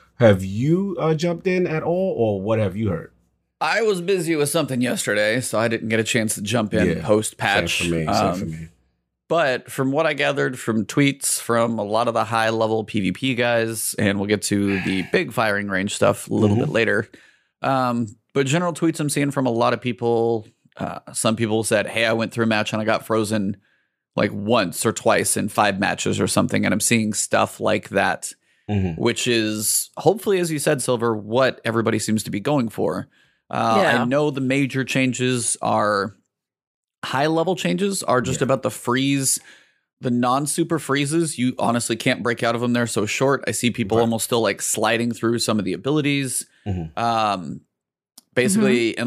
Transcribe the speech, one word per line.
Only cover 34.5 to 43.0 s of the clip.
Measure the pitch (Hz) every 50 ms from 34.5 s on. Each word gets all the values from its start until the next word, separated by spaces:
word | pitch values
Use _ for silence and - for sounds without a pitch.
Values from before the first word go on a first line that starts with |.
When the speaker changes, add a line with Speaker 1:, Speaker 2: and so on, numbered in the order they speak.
| 135 139 143 123 131 135 127
Speaker 2:
changes | - - 135 131 127 120 - 127 127 127 120 - - - -
are, | - 113 110 110 107 104 104 98 98 107 101 _ _ _ _ _ _ _ _ _ _ _ _ _ _ _ _ _ -
high-level | - - 131 147 160 160 160 165 185 180
changes | - - 175 180 175 202 - 98 - -
are | - 123 127
just | 117 127 131 -
Speaker 1:
Yeah. | 131
Speaker 2:
about | 120 135 127 -
the | -
freeze. | - - - 123 120 131 135 139 139 139 135 131 - - - - - - _ _ _ _ _ _ _ _
The | - 127
non-super | 120 120 123 123 127 139 151 139 - 170 165 165 170 151
freezes, | - - 135 143 143 139 156 170 170 156 - -
you | 123 127 127 -
honestly | - - 117 120 - - 120 -
can't | - 135 127 - 107
break | 120 120 - 123
out | 117 117
of | 117
them. | 123 120 120
They're | 120 120 110
so | - 117